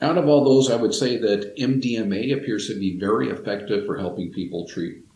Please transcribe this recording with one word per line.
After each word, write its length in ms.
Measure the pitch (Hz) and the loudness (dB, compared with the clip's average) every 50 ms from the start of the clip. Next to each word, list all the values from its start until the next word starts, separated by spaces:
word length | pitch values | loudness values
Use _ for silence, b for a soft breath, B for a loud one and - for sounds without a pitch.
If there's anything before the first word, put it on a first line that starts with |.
out 180 | - 151 165 180 | -2 0 2 2
of 100 | 147 147 | 4 6
all 160 | 147 143 131 | 6 6 6
those, 260 | 135 131 135 127 123 | 6 6 6 6 4
I 60 | 117 | 2
would 180 | 117 110 101 - | 2 2 0 0
say 220 | - 131 123 120 | 0 0 0 0
that 380 | 117 117 104 101 101 - - - | 0 2 2 2 0 -2 -6 -6
M 240 | 147 131 127 135 135 | -2 0 0 2 2
D 160 | 123 123 117 | 0 0 -2
M 160 | 110 104 101 | -2 -2 -2
A 200 | 98 101 117 135 | -2 -2 0 -2
appears 340 | 135 - - 120 107 104 - | -2 -2 -2 -2 -4 -4 -4
to 120 | - 104 98 | -6 -6 -4
be 200 | 98 95 90 92 | -4 -4 -2 -2
very 320 | 98 101 110 123 127 113 | 0 0 0 0 0 -2
effective 560 | - - - 104 101 101 - - 107 98 - | -4 -6 -6 -6 -6 -6 -4 -2 -2 -2 -2
for 100 | - 90 | -2 -4
helping 360 | 92 95 87 - - 87 - | -4 -4 -6 -4 -6 -6 -6
people 340 | - 95 90 87 87 87 87 | -6 -8 -8 -6 -6 -8 -8
treat 380 | - - 92 85 87 - - - - _ | -8 -8 -8 -8 -8 -8 -12 -18 -20 _